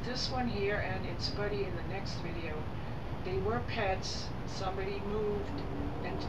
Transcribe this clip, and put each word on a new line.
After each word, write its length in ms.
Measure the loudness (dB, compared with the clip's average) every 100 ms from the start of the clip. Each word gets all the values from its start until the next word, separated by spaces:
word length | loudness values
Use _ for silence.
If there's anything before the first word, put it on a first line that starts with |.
This 260 | -2 0 0
one 180 | 2 2
here 280 | 2 2 2
and 280 | 2 0 -2
its 240 | 0 0
buddy 340 | 0 0 2
in 120 | 0 0
the 160 | -2
next 220 | -2 -2 -2
video, 320 | -2 -2 -2 -2 -2 -2 -2 -4 -2 -2
they 140 | 0 2
were 220 | 2 2 2
pets. 580 | 2 2 2 0 -2 -2 -2 -2
Somebody 540 | -2 0 0 0 0 0
moved 540 | 2 2 2 0 -2 -2 0 0 0
and 160 | -2 -2